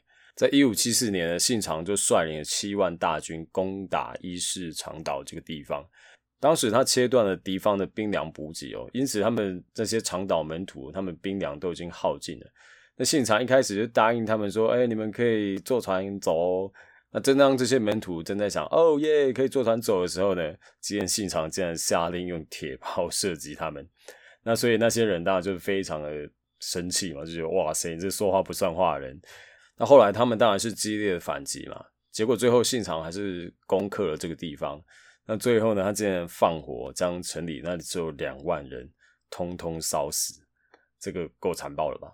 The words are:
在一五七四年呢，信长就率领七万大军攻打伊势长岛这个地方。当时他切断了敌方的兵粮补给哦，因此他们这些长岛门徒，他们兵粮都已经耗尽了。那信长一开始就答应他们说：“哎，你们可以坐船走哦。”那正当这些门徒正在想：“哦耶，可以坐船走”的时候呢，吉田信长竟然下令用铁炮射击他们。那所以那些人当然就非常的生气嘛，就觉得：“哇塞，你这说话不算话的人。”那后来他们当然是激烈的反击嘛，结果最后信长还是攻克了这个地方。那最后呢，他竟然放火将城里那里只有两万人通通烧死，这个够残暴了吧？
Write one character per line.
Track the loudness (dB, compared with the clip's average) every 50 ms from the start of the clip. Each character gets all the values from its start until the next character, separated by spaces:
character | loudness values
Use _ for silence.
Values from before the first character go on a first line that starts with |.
| _ _ _ _ _ _ _
在 | 0 2 4
一 | 6 6 6
五 | 6 4
七 | 2 0 0
四 | 2 2 2 2
年 | 0 0 0 0
呢， | 0 0
信 | 2 2 2 0
长 | 0 -2 -4 -4 -2
就 | -2 -2
率 | 0 2 4 4 4 4
领 | 2 -2 -6
七 | -6 -4 -4 -4 -4 -2 0
万 | 2 2 0 0
大 | 0 0 0 0 0
军 | -4 -6 -10 -10 -10 -4
攻 | -2 -2 -2 -2 -4 -6 -6
打 | -2 -2 -2 -2 -4 -8 -12
伊 | -10 -10 -8
势 | -6 -6 -6 -6 -6 -8 -8
长 | -10 -10 -10 -10 -12 -8 -6
岛 | -6 -6 -6
这 | -8 -10 -14
个 | -14
地 | -12 -10 -12 -12
方。 | -8 -8 -8 -8 -8 -14 _ _ -20 -20 -20 _ _ _ _ _
当 | 4 4 4
时 | 4 2 4
他 | 4 4
切 | 4 4 4 2 4
断 | 4 4 4 4
了 | 4 0
敌 | -2 -2 -4 -4 0
方 | 2 2 2
的 | 2 0
兵 | -4 -4 -4 -2 -2
粮 | 0 -2 -2 -4
补 | -8 -10 -12 -10
给 | -10 -12 -12 -10
哦， | -10 -10 -12 -8 -4
因 | -4 -2
此 | 0 0 2
他 | 2 2
们 | 2 2 0 -2 -2 -6 -10 _ _
这 | -4 -2
些 | -2 -2 -2
长 | -2 -2 -4 -4 0
岛 | 0 0 0
门 | 0 -2 -6 -6 -8
徒， | -8 -10 -12 -14 -8
他 | -6 -6
们 | -6 -6 -8
兵 | -6 -6 -6 -4 -4
粮 | -4 -4 -6 -6
都 | -6 -6
已 | -6
经 | -6 -8 -10
耗 | -8 -2 -2 -2 -2 -2
尽 | -6 -12 -12 -14
了。 | -16 -20 _ _ -20 -20 -20 -20 -20 _ _
那 | -4 0
信 | 2 2 2
长 | 4 4 4 2
一 | 4
开 | 4 4 4
始 | 4 4 0
就 | -2 -2 2
答 | 4 4 6 6
应 | 4 2 0
他 | 0 0 0
们 | 0 -2
说 | 0 2 2 4
：“哎， | 4 2 2
你 | 2 0
们 | -2 -4 -4
可 | -2 0
以 | 2 2 2 2 0 0 -2 -4
坐 | -2 -2 -2 0
船 | 0 0 -2 -2 -2 -4 -6 -4
走 | -2 0 2
哦。” | 2 2 2 2 0 -2 -6 -10 -18 -20 _ _ _ _ _
那 | -6 0
正 | 2 4 6
当 | 6 6 6 6
这 | 4 2
些 | 2 2 2
门 | 2 2 0 0
徒 | -2 -4 -6 -6
正 | -4 -4 -2 -2
在 | -2 0
想 | 0 -2 -2 2
：“哦 | 4 6 6 6 4 4
耶， | 2 2 4 4 4 2 2
可 | 2 0
以 | 2
坐 | 2 2
船 | 2 2 2 2
走” | 2 2 2 2
的 | 2 0
时 | 0 2
候 | 2 2 2
呢， | 0 -2 -4 -6 -10 _ -20 _ _
吉 | -8 -4 -2
田 | -2 0
信 | 0 -2 -2 -2 -2
长 | -2 -2 -2 -2
竟 | -2 -2
然 | -2 -2 -2
下 | -2 0 0 2 2 2 0
令 | -2 -4 -4
用 | -4 -6 -6 -8 -10
铁 | -12 -12 -10 -10 -10 -10
炮 | -10 -4 -2 -2 -2 -2
射 | -2 -2 -2 -2 -4
击 | -4 -8 -12 -8
他 | -6 -6 -6
们。 | -6 -8 -14 -16 _ _ _ -20 -20 -20 -20 -20 -20 _
那 | _ -2 0
所 | 2 4 2
以 | 4 4
那 | 4 2
些 | 4 2 2
人 | 2 2 0
当 | 2 2 2
然 | 2
就 | 0 0 -4 -2
非 | -2 -2 -2 -2
常 | -2 -4 -6 -6
的 | -6 -6 -8 -8 -10 -12 -16 _ _ _ _ _
生 | -10 -6 -4 -4 -4 -2
气 | -2 -2 -4 -4
嘛， | -6 -10
就 | -10 -10
觉 | -8 -6
得 | -4 0 0
：“哇 | 2 2 0 -2
塞， | -2 -4 -4
你 | -6 -4
这 | -4 -4
说 | -2 0 0 2
话 | 2 2
不 | 0 0
算 | -2 -2 -2 0
话 | 2 2 2 2 2
的 | 0
人。” | -6 -10 -12 -16 -20 -20 -20 -20 -20 -20 -20 _ _ _ _
那 | -4 6
后 | 8 10 10
来 | 10 8
他 | 6 2 2
们 | 2 4 4
当 | 4 4
然 | 4 2
是 | 0 -4
激 | -4 -4 -4 -4 -2
烈 | -2 0 0
的 | -2 -2
反 | -2 -6 -6 -6 -8
击 | -8 -10 -10 -10
嘛， | -12 -14 -14 -16 -20 _ _ _ _
结 | -4 0 2
果 | 2 2
最 | 4 6 6
后 | 6 6 6
信 | 4 2 0
长 | -2 -2 -4 -4 -4
还 | -6
是 | -6 -6 -4 -4 -4 -6 -8 -10 -14 _ _
攻 | 0 0 0 2 -2
克 | -2 -2 -2
了 | -2 -2
这 | -4 -6
个 | -6 -6
地 | -8 -8 -10 -8
方。 | -8 -8 -8 -8 -10 -16 _ -20 -20 -20 -20 _ _ _
那 | -6 -6
最 | -2 2 2 4 4
后 | 4 4 2
呢， | 2 0
他 | 0
竟 | 0 0 0 0
然 | 0 0 -2
放 | -6 2 4 4 4 4 0
火 | -4 -8 -8 -8 -8 -10
将 | -4 -2 -2 -2 -2 -4
城 | -6 -8 -8 -6 -6
里 | -6 -8 -6
那 | -6 -6 -6
里 | -6
只 | -6 -6 -6 -4
有 | -4 -4
两 | -6 -6 -8 -8 -8 -6
万 | -4 -4 -4 -4 -4 -10
人 | -12 -12 -14 -16 _ _ _ _ _ _ _ _
通 | -8 -8 -6 -6 -6
通 | -6 -6 -6 -6 -4
烧 | -4 -4 -2 -2 -2 -2
死， | -2 -4 -4 -6 -8 -14 _ _ _ _ _ _ -20 _ _ _ _ _
这 | -10 -8
个 | -6 -6 -6 -8 -8 _
够 | -2 -2 -2
残 | -2 -6 -8
暴 | -4 -2 -2 -2
了 | -4 -6
吧？ | -12 -18